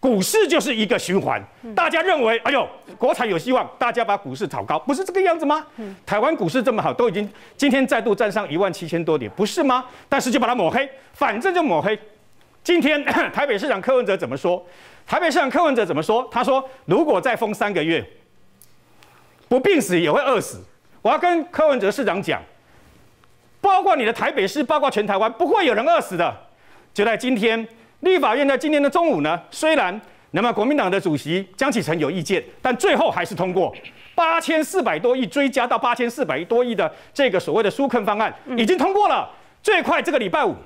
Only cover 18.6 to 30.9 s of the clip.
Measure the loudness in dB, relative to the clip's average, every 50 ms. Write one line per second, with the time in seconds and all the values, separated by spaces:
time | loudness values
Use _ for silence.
18.6 | -20 -20 -20 -20 _ _ _ -20 -20 -20 _ -20 -20 _ _ _ -4 _ 0 2
19.6 | 4 4 2 2 2 2 0 2 2 2 2 2 2 2 0 0 -2 -6 -12 -16
20.6 | -20 -20 -20 _ _ _ -20 -4 _ 0 0 2 2 2 2 0 -2 -4 0 2
21.6 | 2 2 2 2 0 -2 0 0 -2 -2 -2 -2 -2 -4 -4 -4 -6 -14 -20 _
22.6 | _ _ -20 -20 -20 -20 -20 -20 -20 -20 _ _ -20 -20 -20 _ _ _ _ _
23.6 | 2 2 2 4 4 2 2 2 2 -2 0 0 -2 -2 0 0 -2 -2 0 -4
24.6 | 0 0 2 2 2 0 0 0 -2 0 0 0 0 0 0 -2 0 2 2 2
25.6 | 2 2 2 2 2 2 2 2 0 -2 -2 -2 -2 -2 -2 -6 -16 -20 -20 _
26.6 | -20 -20 -20 -20 -20 _ -2 0 0 0 0 0 0 -2 0 2 2 0 0 0
27.6 | -4 -8 -14 -20 -20 -20 _ _ 2 2 2 4 4 2 2 2 2 2 0 0
28.6 | 0 0 2 2 2 2 2 2 2 2 2 2 0 0 -2 -2 -6 -14 -8 -2
29.6 | 0 2 2 2 2 0 -2 -8 -14 -18 -20 -20 _ _ -2 0 0 0 0 0
30.6 | 0 0 2 2 0 0